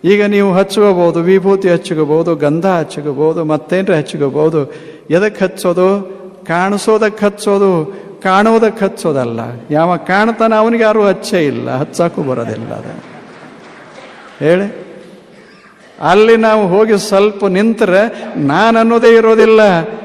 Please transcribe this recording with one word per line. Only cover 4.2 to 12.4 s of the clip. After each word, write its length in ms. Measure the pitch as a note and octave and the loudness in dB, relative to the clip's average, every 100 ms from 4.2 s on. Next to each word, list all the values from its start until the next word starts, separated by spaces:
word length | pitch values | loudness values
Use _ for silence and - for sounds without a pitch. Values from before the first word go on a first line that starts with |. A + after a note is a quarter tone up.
| C#3 C3+ D#3 D#3+ C#3 - - - - | -4 0 0 0 -4 -10 -20 -20 -2
ಎದಕ್ಕೆ 340 | D#3 G#3 G3+ | 0 0 -2
ಹಚ್ಚೋದು? 760 | F#3+ F#3 F#3 F3 F#3 G3+ F#3+ - - - - | -4 -2 -4 0 0 0 -6 -16 -20 -20 -6
ಕಾಣಿಸೋದಕ್ಕೆ 800 | E3 F#3 G3+ G#3 A3 G#3+ G#3 G#3 | -2 -2 -2 0 0 0 0 -4
ಹಚ್ಚೋದು, 680 | G3+ - G3+ G3 F3 D3+ - - - | -2 -2 0 2 0 -4 -10 -18 -6
ಕಾಣೋದಕ್ಕೆ 600 | F#3+ F#3+ A3 A3+ A3 G#3+ | 0 2 4 2 2 0
ಹಚ್ಚೋದಲ್ಲ. 560 | G3 F#3+ F3 C#3 A#2+ A2+ A#2 A#2+ - | -4 -4 -4 -2 -4 -6 -10 -12 -4
ಯಾವ 260 | D3+ E3 F3 | 0 0 0
ಕಾಣ್ತಾನ 580 | - F#3+ A3 A3+ A3+ | -2 0 0 0 0
ಅವನಿಗೆ 280 | G#3+ A3 A#3 | 2 2 2
ಯಾರೂ 200 | A3 G#3+ | 2 2
ಹಚ್ಚೇ 440 | G3+ F#3 - F#3+ D3 | 0 0 -2 -2 -2
ಇಲ್ಲ, 240 | A#2+ A#2+ | -2 -6
ಹಚ್ಚಾಕು 520 | B2+ D3 - E3+ - | -6 -6 -2 -4 -2
ಬರೋದಿಲ್ಲ. 500 | C#3 B2+ | -6 -4